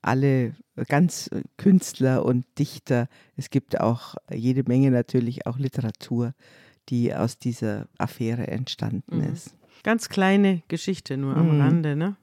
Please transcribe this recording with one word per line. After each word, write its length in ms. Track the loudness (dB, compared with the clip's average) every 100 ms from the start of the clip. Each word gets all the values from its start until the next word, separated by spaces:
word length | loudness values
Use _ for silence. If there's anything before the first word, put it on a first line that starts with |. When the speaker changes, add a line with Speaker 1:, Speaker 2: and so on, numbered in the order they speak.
Speaker 1:
alle, 520 | 0 2 4 2 0 -6 _ -10 0
ganz 420 | 4 2 0 -8 -10 -10 0
Künstler 680 | 6 6 4 -2 2 2 2
und 180 | 0 -2 -4
Dichter, 500 | -6 -6 -2 0 0 _ _ -12
es 120 | -4
gibt 320 | -4 -2 -2
auch 360 | 0 0 -6 -18 _
jede 340 | -4 -2 0
Menge 260 | 2 2 4
natürlich 560 | 2 2 0 -2 -6 -8
auch 100 | -6
Literatur, 760 | -4 -4 -6 -8 -6 -4 -4 -6 _ -20 _ _ -4
die 240 | -2 0
aus 240 | 0 -4 -4
dieser 480 | -8 -4 -4 -4 -10 _
Affäre 520 | -8 -4 -4 -4 -6
entstanden 680 | -6 -8 -6 -6 -6 -4 -4
Speaker 2:
Mhm. 140 | -4
Speaker 1:
ist. 220 | -6 -14 _ _ _
Speaker 2:
Ganz 280 | -2 -2 -2
kleine 520 | 0 4 6 4 2 -4
Geschichte 480 | -6 -4 -6 -6 -4
nur 180 | -2 2
am 180 | 4
Speaker 1:
Mhm. 60 | 4
Speaker 2:
Rande, 340 | 4 4 0 -2
ne? 200 | -4 -6